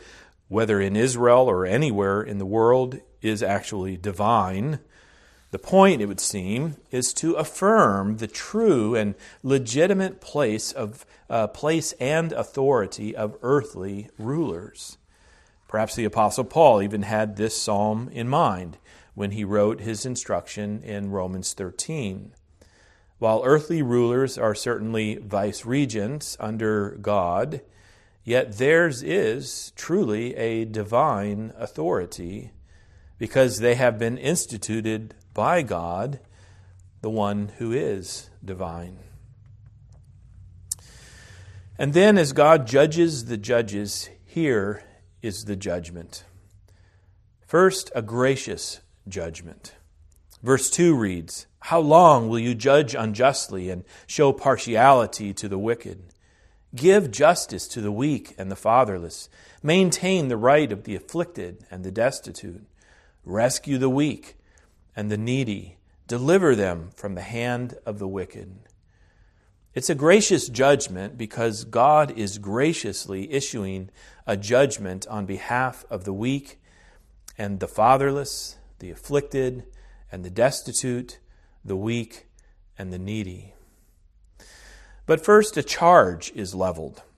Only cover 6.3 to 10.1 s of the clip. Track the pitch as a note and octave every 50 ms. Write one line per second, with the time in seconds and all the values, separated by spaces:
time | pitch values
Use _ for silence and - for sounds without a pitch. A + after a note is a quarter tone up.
6.3 | - G2+ F2+ F#2 G#2+ B2 D3+ E3 C#3+ - _ _ - B2+ B2+ - - - - D#3+
7.3 | E3 D3 D#3 - - - F#3 - A3+ A3 E3+ A#2 G2 G2 G2 G2+ G#2+ A2 A2 G#2
8.3 | - - - - - G#3+ A3+ G#3+ E3+ B2 G#2+ G#2+ A#2+ A2+ G#2+ G#2 G2 - - -
9.3 | - _ - C3 C3+ C#3 B2 A2 A2+ C#3+ E3 F#3+ G3+ F#3+ F#3+ F#3